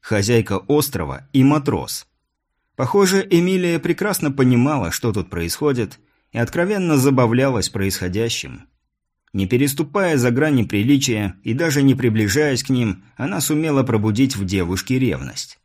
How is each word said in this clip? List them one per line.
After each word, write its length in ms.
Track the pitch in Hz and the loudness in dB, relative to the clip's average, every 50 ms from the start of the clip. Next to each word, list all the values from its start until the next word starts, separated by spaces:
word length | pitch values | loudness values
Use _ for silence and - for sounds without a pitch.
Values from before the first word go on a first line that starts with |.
Хозяйка 580 | _ - 110 104 98 104 120 117 107 - 101 95 - - | _ -2 -2 -2 0 2 2 2 2 2 -4 -6 -2 0
острова 600 | 143 151 143 - - 98 85 71 67 67 - _ _ | 0 0 0 0 -4 -6 -6 -6 -8 -12 -14 _ _
и 100 | 139 131 | 4 4
матрос. 640 | 135 143 156 139 139 - 87 64 57 - - - _ _ _ _ _ _ _ _ _ _ _ _ _ _ | 4 4 2 0 -2 -2 -2 -4 -8 -12 -12 -14 _ _ _ _ _ _ _ _ _ _ _ _ _ _
Похоже, 500 | - 131 123 - 202 196 185 190 196 190 190 | -6 -6 0 2 2 2 4 2 0 0 2
Эмилия 520 | - 170 175 180 190 185 180 175 170 165 | 2 2 4 4 0 0 0 0 -2 -2
прекрасно 500 | - 170 170 - 185 214 190 - - 147 | 0 -2 -2 -2 -2 -4 -2 -2 -2 -4
понимала, 640 | 131 135 135 127 127 120 120 143 156 139 101 85 80 | 0 2 2 4 4 4 2 2 0 -2 -4 -4 -6
что 200 | - - 120 104 | -4 -4 -2 -2
тут 180 | 104 87 - | -2 -4 -6
происходит – 680 | - 87 85 85 - - 147 151 139 120 113 92 - _ _ _ _ _ _ _ _ | -6 -6 -4 -6 -4 -2 -2 0 0 0 -2 -6 -6 _ _ _ _ _ _ _ _
и 20 | 117 | -4
откровенно 600 | 117 117 - 175 175 190 214 202 185 170 156 139 | -4 -4 -2 -2 -2 -2 -2 -2 0 2 2 4
забавлялась 720 | 127 139 135 127 123 113 113 123 131 139 131 110 92 - | 4 4 4 4 2 2 2 2 2 2 0 -2 -4 -4
происходящим. 1000 | - 101 98 98 92 - 92 90 90 101 113 117 117 - - 67 62 55 - _ _ _ _ _ _ _ _ _ _ _ _ _ _ | -4 -4 -4 -2 -4 -4 -6 -6 -4 -4 -4 -4 -4 -6 -8 -12 -14 -18 -20 _ _ _ _ _ _ _ _ _ _ _ _ _ _
Не 140 | 98 95 | -4 -2
переступая 720 | 92 127 120 139 147 139 139 160 139 - 202 196 180 160 135 | 0 0 0 0 0 0 -4 -6 -4 -2 -2 0 2 2 2
за 120 | 120 123 | 2 2
грани 340 | 120 123 151 156 147 127 107 | 2 2 0 2 2 0 0
приличия 720 | - - 101 104 123 143 139 135 - 117 107 104 98 90 - _ | 0 0 -2 2 2 2 2 2 0 -2 -2 -2 -4 -6 -8 _
и 120 | 120 117 | -6 -2
даже 280 | 135 170 165 139 147 139 | -2 0 0 2 4 4
не 120 | 139 127 | 4 4
приближаясь 680 | 135 131 120 107 110 110 101 98 143 151 147 135 117 - | 4 2 0 2 2 0 0 2 0 2 2 0 -2 -2
к 60 | - | -2
ним, 360 | 135 123 120 110 92 - - - _ | -2 0 0 -2 -2 -4 -10 -20 _
она 240 | _ 123 143 - 160 | _ -6 -6 -4 -4
сумела 420 | 147 - 160 151 160 160 147 139 131 | -2 -2 -2 0 0 0 0 0 0
пробудить 520 | 135 120 107 101 110 107 107 135 135 135 | 2 0 0 0 0 2 2 0 0 0
в 80 | 98 98 | -4 -4
девушке 540 | 90 95 98 90 85 92 95 - - 127 127 | -2 -2 -2 0 0 -2 -4 -4 -2 -2 0
ревность. 600 | 131 120 82 64 67 65 - - - - - _ _ | 0 0 -2 -4 -6 -10 -12 -12 -14 -14 -16 _ _